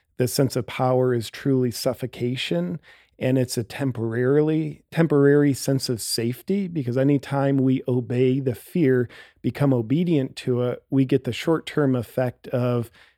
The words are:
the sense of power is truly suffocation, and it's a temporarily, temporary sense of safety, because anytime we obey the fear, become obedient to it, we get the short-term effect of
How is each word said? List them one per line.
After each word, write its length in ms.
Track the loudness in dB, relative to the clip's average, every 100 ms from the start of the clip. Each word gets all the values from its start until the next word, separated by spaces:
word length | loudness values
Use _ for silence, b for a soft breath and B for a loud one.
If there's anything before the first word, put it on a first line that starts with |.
| _ -4
the 120 | -2
sense 280 | 0 0 0
of 100 | -6
power 480 | -2 0 2 2
is 160 | 0 -4
truly 400 | -6 0 0 0
suffocation, 1120 | -2 -4 -4 -8 -6 -6 -4 -4 -4 -4 -8 b b b b
and 160 | 0 2
it's 220 | 0 -4
a 60 |
temporarily, 1200 | -6 -4 -6 -4 -4 -2 2 2 2 0 -4 -8 _
temporary 600 | 0 2 6 6 6 4
sense 360 | 2 0 -2 -2
of 120 | -6
safety, 680 | -4 -4 -4 -4 -4 -2 -2
because 280 | -4 -2 0
anytime 600 | 2 2 0 -2 0 2
we 240 | 2 0 0
obey 500 | -2 -2 0 2 2
the 140 | -2
fear, 540 | -6 -6 0 2 2 0 B B B
become 300 | -6 0 2
obedient 640 | 2 0 0 2 0 -2 -6
to 260 | -4 -2
it, 200 | -2 -4 -2
we 140 | 0
get 200 | 2 2
the 80 | 0
short-term 640 | -6 -2 -2 -2 0 0 0
effect 500 | -2 -4 -4 -4 -6
of 420 | -2 0 -2 -4 b b